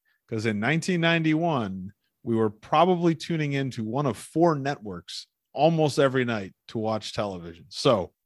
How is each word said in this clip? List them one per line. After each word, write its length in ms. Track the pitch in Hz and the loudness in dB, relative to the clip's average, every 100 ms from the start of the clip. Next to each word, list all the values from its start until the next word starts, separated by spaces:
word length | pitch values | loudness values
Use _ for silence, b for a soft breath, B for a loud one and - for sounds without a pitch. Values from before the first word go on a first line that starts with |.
| _ _ - | _ _ -10
'Cause 160 | 113 110 | -4 -2
in 140 | 104 | 0
nineteen 420 | 117 160 175 180 | 0 0 0 0
ninety-one, 880 | 170 165 156 156 170 139 104 95 95 - _ _ | 2 2 2 0 0 -2 -4 -6 -12 -16 _ _
we 140 | 120 113 | -2 0
were 160 | 110 | 0
probably 640 | - - 156 175 175 170 160 | -2 0 2 4 4 2 0
tuning 380 | - 165 147 | -2 -4 -2
into 300 | 139 135 117 | -2 -4 -4
one 220 | 107 127 147 | -4 -2 -2
of 100 | 101 | -2
four 380 | - 160 170 | -4 2 4
networks 720 | 147 139 147 104 87 - - - _ _ | 2 -2 -6 -8 -12 -12 -16 -16 _ _
almost 440 | - 156 160 151 139 | 2 4 4 2 4
every 260 | 139 127 120 | 2 2 0
night 280 | 113 95 - - | -2 -6 -14 -12
to 100 | 117 | -6
watch 360 | 110 110 - | -2 -2 -4
television. 520 | - 104 92 85 85 - | -6 -6 -6 -12 -16 -16
So 420 | - 143 107 85 _ | 0 2 2 0 _